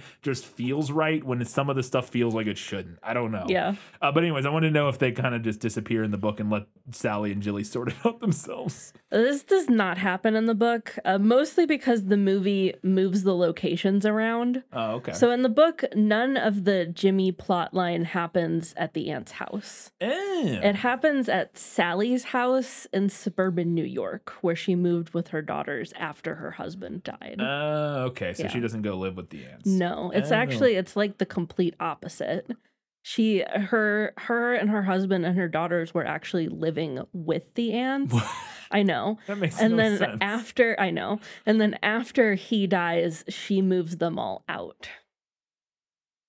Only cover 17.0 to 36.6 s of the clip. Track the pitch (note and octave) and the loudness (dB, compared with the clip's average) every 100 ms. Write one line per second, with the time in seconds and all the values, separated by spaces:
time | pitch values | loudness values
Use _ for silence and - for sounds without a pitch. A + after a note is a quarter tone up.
17 | G3 F#3+ F#3+ E3+ - F3 - F#3 F3 E3+ | 4 4 2 0 -2 0 0 0 0 0
18 | E3+ F3+ E3+ F3+ E3 E3 E3 - D#3+ D#3 | 0 -2 0 0 0 -2 -2 -6 -4 -4
19 | D#3 C#3+ - - - G#3 - - - - | -4 -6 -8 -10 -8 -8 -8 -12 -14 -6
20 | G#3 F4 G4+ F4+ G3 G#2+ G3+ G3 A3 B3+ | -4 -2 -2 -2 0 2 2 2 0 2
21 | D#4 C#4 G#3+ F#3 - - - - F3 F3+ | 2 2 0 -2 -2 -8 -4 0 0 2
22 | A#3 B3 - B3+ B3 C4 B3+ - - G3 | 0 0 0 -2 2 0 -2 -10 -4 0
23 | G3 - F#3+ F#3+ F#3 E3+ E3+ E3 C3+ B2 | 0 -2 -6 -2 0 0 0 0 -2 -6
24 | F#2+ - - - F3 E3 - F3 F3 E3+ | -6 -8 -12 -4 -2 -2 0 2 2 0
25 | E3+ E3+ E3 D#3 D3+ D3 D3 C3+ E3 - | -2 -6 -4 -6 -4 -6 -6 -6 -8 -8
26 | D#3 - D#3+ D#3 - - E3 F#3 - F3+ | -10 -8 -10 -8 -10 -10 -12 -10 -12 -10
27 | - - - - B2+ C#3+ D3+ D3+ D3 C#3 | -10 -12 -14 -6 -4 -2 -2 -2 -2 -2
28 | B2+ B2+ F2+ F2 C3+ B2 A#2 A2 G#2 F#2 | -4 -4 -6 -4 -4 -2 -4 -2 -4 -4
29 | F#2+ F2+ - D2 - - G3 F#3 F3 D3+ | -4 -6 -12 -16 -18 -6 0 0 0 -4
30 | F3 G3+ D3 A3+ A#3+ A#2 B3 F#3+ F#3 G3+ | -2 -2 2 2 2 4 4 4 0 -2
31 | G#3 - F#3 F#3+ E3 - F3 - E3+ C#3+ | -2 -2 -4 -2 -4 0 -2 0 -6 -6
32 | - - - E3+ - A#3 _ _ _ _ | -12 -8 -4 -4 -6 -12 _ _ _ _
33 | - - A3 G3 - G#3 F#3+ A3 G#3+ G#3 | -6 0 2 2 0 -2 0 2 2 2
34 | G#3 - - A#3 A#3+ B3 G#3 G#3+ F#3+ F#3 | -2 -6 -4 0 2 2 2 2 2 0
35 | F#3+ F#3+ E3+ F#3 E3+ D#3 E3 F3 E3 F3 | 2 2 2 0 0 -2 0 -2 -2 -2
36 | C#3+ D3+ - F3+ D#3+ D#3 | -2 -6 -4 -2 -2 -2